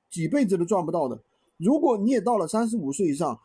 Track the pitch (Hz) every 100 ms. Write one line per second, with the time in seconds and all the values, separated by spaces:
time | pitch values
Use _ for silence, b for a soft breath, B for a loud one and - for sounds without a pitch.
0 | _ 170 160 269 226 185 170 196 160 165
1 | 139 110 - _ _ - 175 302 330 220
2 | 208 262 196 226 160 214 233 226 139 139
3 | 180 143 156 113